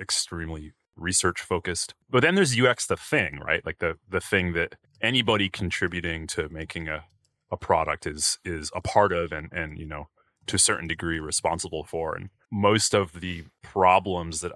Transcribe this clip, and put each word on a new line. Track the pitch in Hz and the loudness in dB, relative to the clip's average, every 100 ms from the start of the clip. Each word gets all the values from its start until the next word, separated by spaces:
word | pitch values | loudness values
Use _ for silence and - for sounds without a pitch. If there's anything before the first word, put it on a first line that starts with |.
extremely | 95 - - 85 80 80 78 _ _ - | -6 -4 -4 -6 -8 -8 -12 _ _ -8
research | 87 - 92 - | -2 2 2 0
focused. | - 87 - - - - - | -2 -2 -2 -6 -6 -10 0
But | 123 | 4
then | 151 190 | 4 4
there's | 151 120 | 2 4
U | 127 | 4
X | 120 - | 4 0
the | 87 | -4
thing, | - 151 82 71 | 0 0 0 -4
right? | 76 87 82 | -2 -2 -2
Like, | - | -4
the, | 85 80 - | -4 -4 -4
the | 95 | -4
thing | - 98 90 | 0 0 2
that | 85 82 - _ - | 0 -4 -6 _ -4
anybody | 113 127 110 107 98 | -2 0 2 2 2
contributing | - 87 - 92 90 85 82 78 | -2 -4 -2 -2 -2 -4 -6 -6
to | - 78 | -4 -6
making | 80 80 85 80 | -6 -10 -8 -8
a, | 78 - _ _ _ - | -8 -10 _ _ _ -10
a | 90 | -4
product | - 85 78 73 78 | 2 2 2 -2 -4
is, | 76 - - | -2 -2 -2
is | 92 80 73 | -6 -6 -6
a | 90 | -8
part | - 104 101 | 0 4 4
of | 87 85 | 2 -2
and, | 78 80 | -6 -8
and, | 85 80 78 | -8 -8 -8
you | 78 | -10
know, | 76 73 _ _ _ - | -12 -12 _ _ _ -4
to | - | 2
a | |
certain | - 107 - | 2 2 -2
degree | 80 85 82 | -4 -2 -4
responsible | 78 - 82 85 85 80 | -2 -2 -2 -2 -4 -8
for. | 73 82 80 80 | -6 -6 -4 -6
And | - _ - | -10 _ -8
most | 104 101 110 - | 2 4 4 4
of | 104 92 87 | 2 2 -6
the | 92 85 78 _ | -10 -10 -12 _
problems | - 98 92 95 98 90 82 76 | -4 4 8 8 4 -2 -4 -6
that | 87 | -6